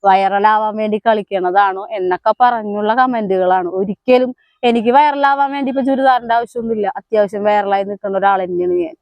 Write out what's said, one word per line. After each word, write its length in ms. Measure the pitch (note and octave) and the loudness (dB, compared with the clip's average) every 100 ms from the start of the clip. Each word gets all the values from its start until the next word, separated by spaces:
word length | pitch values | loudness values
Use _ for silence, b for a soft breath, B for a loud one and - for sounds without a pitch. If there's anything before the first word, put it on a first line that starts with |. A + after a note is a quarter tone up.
| G3+ | 4
വൈറലാവാൻ 680 | F#3+ G3 G3+ G#3 G#3+ G#3+ G#3+ | 2 2 2 2 2 0 -4
വേണ്ടി 200 | G#3+ G#3 | -4 -2
കളിക്കണതാണോ 880 | A#3 G#3+ G3 F#3+ F3+ F#3 C#4 F#4+ G4 | 0 0 0 -2 0 2 2 0 -8
എന്നൊക്കെ 420 | G#3 F#4 F4+ - G#3+ | -6 -4 -2 -2 2
പറഞ്ഞുള്ള 540 | B3 A#3+ G#3+ G#3 G#3 | 2 0 -4 -4 -2
കമന്റുകളാണ്. 720 | A#3 C4 A#3+ G#3 F#3+ F3+ F#3 F3 | 2 0 0 -2 0 2 0 -2
ഒരിക്കലും 680 | F#3 G3 G3+ - B3 B3+ B3+ _ _ | -4 -4 -6 0 2 2 -6 _ _
എനിക്ക് 260 | B3 A#3 A3 | 0 0 2
വൈറലാവാൻ 640 | B3+ D4+ C#4+ C#4 C#4 C#4 | 4 4 2 0 2 0
വേണ്ടി 200 | C#4 C4+ | -2 -4
ഇപ്പൊ 120 | C4 | -2
ചുരിദാറിന്റെ 520 | A#3+ C4+ C4+ B3 A#3+ A#3 | 0 2 2 2 0 -2
ആവശ്യമൊന്നുമില്ല. 580 | A#3 B3 A3+ A3 G3 G3 | -2 -8 -6 -4 -4 -6
അത്യാവശ്യം 480 | - G#3+ G#3 G#3 | -4 0 0 0
വൈറലായി 400 | G#3 G#3 G3 G3 | 0 0 0 -2
നിൽക്കുന്ന 340 | G3 G3+ G#3 G3 | -2 -6 -4 -2
ഒരാൾ 260 | G3 G3 | 0 0
തന്നെയാണ് 300 | F#3 F3 F3+ | -2 -2 -2
ഞാൻ. 220 | F3 E3 - | -2 -4 -8